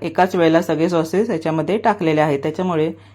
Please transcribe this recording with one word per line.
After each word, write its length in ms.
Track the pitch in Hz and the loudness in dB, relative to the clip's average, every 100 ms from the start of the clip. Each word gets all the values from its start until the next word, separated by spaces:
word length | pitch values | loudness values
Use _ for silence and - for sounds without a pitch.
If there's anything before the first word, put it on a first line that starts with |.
एकाच 340 | 170 170 185 180 | -4 0 0 4
वेळेला 260 | 160 165 | 4 4
सगळे 280 | 175 160 170 | 0 0 0
सॉसेस 400 | 170 160 180 233 | 0 0 -2 -2
याच्यामध्ये 480 | 165 165 160 156 214 | -2 -2 -2 -2 0
टाकलेले 440 | 226 208 160 156 | 0 0 0 2
आहेत, 180 | 156 139 | 2 0
त्याच्यामुळे 500 | 156 156 185 160 160 160 - | -2 -4 -2 0 -2 -4 -18